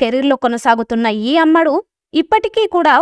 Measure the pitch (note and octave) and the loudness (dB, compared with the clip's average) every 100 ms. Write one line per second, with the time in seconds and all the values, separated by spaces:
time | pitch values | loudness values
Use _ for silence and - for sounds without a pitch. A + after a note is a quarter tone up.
0 | A#3 B3 C#4 C4 B3 A#3 B3+ A#3 A3 A3+ | -2 0 -2 -2 -2 -2 0 0 -2 -2
1 | A#3 G#3+ A3+ D#4+ D#4+ E4 D#4+ D4+ - _ | -2 -2 -2 0 2 2 2 -2 -6 _
2 | _ D#4 E4 G#4+ G#4+ A4+ G#4 F4+ D#4 C4+ | _ -4 -2 -2 -2 -2 -2 0 2 2